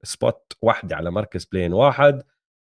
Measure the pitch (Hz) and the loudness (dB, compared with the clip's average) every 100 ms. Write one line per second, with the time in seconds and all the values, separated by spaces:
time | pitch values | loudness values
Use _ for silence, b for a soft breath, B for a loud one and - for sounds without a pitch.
0 | - - 120 - - - 113 - 90 78 | -14 -2 -2 -2 -8 -4 0 0 -2 -6
1 | 85 92 104 92 - 95 87 90 139 131 | -4 -4 -6 -8 -6 -4 0 2 2 4
2 | 143 139 - _ _ _ | 2 2 -6 _ _ _